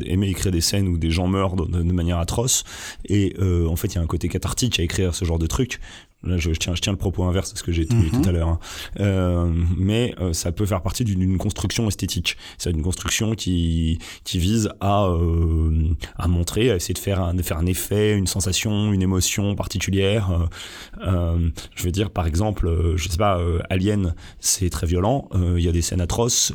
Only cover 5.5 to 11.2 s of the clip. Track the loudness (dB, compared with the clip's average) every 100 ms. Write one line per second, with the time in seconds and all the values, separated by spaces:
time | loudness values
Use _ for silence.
5.5 | 0 -2 -4 -14 -18 -20 _ -2 0 0
6.5 | 0 -2 -2 -2 0 -2 0 0 0 -2
7.5 | -6 -2 0 2 4 4 2 2 2 2
8.5 | 0 -4 -12 -10 -2 2 2 2 2 2
9.5 | 2 2 2 2 2 0 -2 -2 -2 -4
10.5 | -2 0 0 -2 -2 -2 2